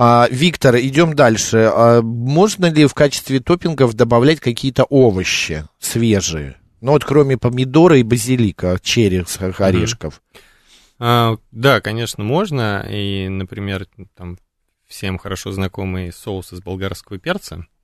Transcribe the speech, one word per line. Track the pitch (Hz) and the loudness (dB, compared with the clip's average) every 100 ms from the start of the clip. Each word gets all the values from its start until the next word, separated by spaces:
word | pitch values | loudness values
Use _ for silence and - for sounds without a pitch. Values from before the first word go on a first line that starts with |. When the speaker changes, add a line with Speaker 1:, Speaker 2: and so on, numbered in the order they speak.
Speaker 1:
А, | 120 120 120 | 4 4 4
Виктор, | 127 175 151 135 120 | 2 -2 2 2 2
идём | 131 135 160 | 2 2 2
дальше. | 147 123 113 - 113 110 98 | 4 4 2 0 2 2 4
А, | 117 117 | 4 4
можно | 117 117 123 151 214 190 175 | 2 -4 -2 2 0 0 0
ли | 151 147 | 4 2
в | |
качестве | - 143 - - 135 | 2 0 0 -4 -4
топпингов | - 175 170 143 127 110 | 0 -2 -2 0 0 2
добавлять | 117 120 131 160 | 2 4 2 2
какие-то | 127 120 135 127 127 | -2 -4 -4 -2 2
овощи | 139 127 92 90 - - 78 78 _ | 4 4 2 -2 -4 -4 -8 -10 _
свежие? | - 117 117 101 - 78 69 - _ _ | -8 -2 0 0 -2 -6 -10 -14 _ _
Ну | 120 | 0
вот | 147 | 0
кроме | - 139 139 131 | 2 2 2 0
помидора | 123 123 131 143 175 143 | -2 -2 0 4 6 6
и | |
базилика, | 113 120 113 127 107 - 92 90 | 4 0 0 0 0 -2 -4 -4
черри, | - - 104 92 87 | -2 0 2 0 -4
с-, | - | -6
Speaker 2:
Мгм. | 95 90 | -8 -2
Speaker 1:
орешков. | 98 101 110 117 78 - _ - _ _ _ _ _ - | 0 0 -2 -6 -12 -14 _ -20 _ _ _ _ _ -6
Speaker 2:
А, | 120 120 117 110 _ | 0 2 0 -2 _
да, | 113 - 113 | -2 0 2
конечно, | 107 113 113 - | 0 -6 -6 -8
можно. | 104 151 208 139 110 98 - | -4 -2 -2 -4 -4 -4 -6
И, | 104 101 98 95 | -6 -6 -6 -6
например, | 95 95 98 101 95 92 - 92 _ | -8 -10 -10 -8 -8 -10 -20 -20 _
там | 90 90 _ _ _ _ _ | -18 -18 _ _ _ _ _
всем | - 98 92 | -12 -8 -8
хорошо | 95 95 104 | -8 -10 -8
знакомый | 98 95 - 95 92 87 | -6 -6 -6 -8 -8 -8
соус | - - 95 92 | -12 -10 -10 -12
из | 90 | -16
болгарского | 95 95 98 - - 98 | -12 -8 -8 -10 -14 -12
перца. | 160 196 - - 82 _ | -8 -8 -10 -16 -18 _